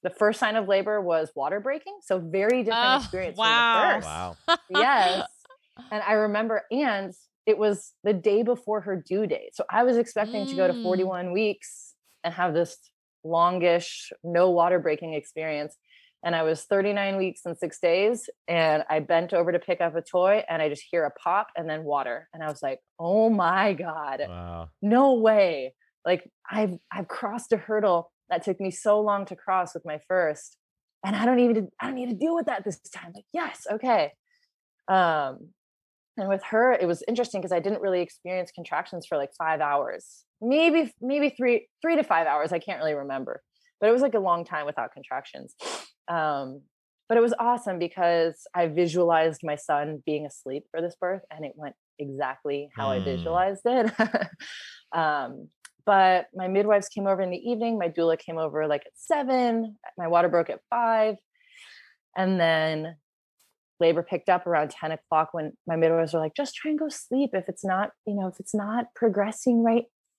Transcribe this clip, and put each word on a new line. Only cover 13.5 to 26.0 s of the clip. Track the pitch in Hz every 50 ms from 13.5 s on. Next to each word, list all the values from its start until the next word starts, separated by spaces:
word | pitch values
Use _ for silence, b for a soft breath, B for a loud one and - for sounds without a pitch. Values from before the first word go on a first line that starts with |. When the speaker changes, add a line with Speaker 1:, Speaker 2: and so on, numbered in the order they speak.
| 180 185 170 175 170 175 175 - - - - - - _ -
Speaker 1:
no | 170 170 170 180 185
water | 175 170 170 180 185 175
breaking | 151 160 151 151 170 165 160
experience. | 151 143 - _ 160 156 160 151 147 147 151 - _ b b b b b b b b -
And | 170 170
I | 165 160
was | 160 160 156 -
thirty-nine | _ 202 196 196 208 202 202 196 196 196
weeks | 196 190 185 - - -
and | 175 165
six | - - 160 - -
days. | - 170 165 185 196 214 247 226 - - - _ _
And | - 170 170 160 160 151 151 - -
I | 156 156
bent | 151 - 170 165 175 175 202
over | 175 170 170
to | 170 175
pick | 175 - 175 170
up | 170 170 151
a | 170
toy | 165 - - 180 180 190 202 214 - -
and | 165 165
I | 156 151
just | 147 147 - _
hear | - 170 156
a | 143
pop | - - - 175 175 - 220 - _
and | 170 165 160
then | 156 156 160
water. | 147 147 139 135 127 120 139 160 _ -
And | 165 160
I | 151
was | 147 -
like, | - 139 135 127 _ _ _ -
"Oh | 165 170 190 214 220 226
my | 226 202 180 165 180 196 202 214 190
God, | 147 175 170 156 160 147 143 135 131 143
Speaker 3:
Wow. | - 87 87 87 87 85 85 85 82 _ _
Speaker 1:
no | - 104 - 254 269 277 262
way." | 233 220 220 220 214 196 180 165 139 127 131 _ _ _ _ _ _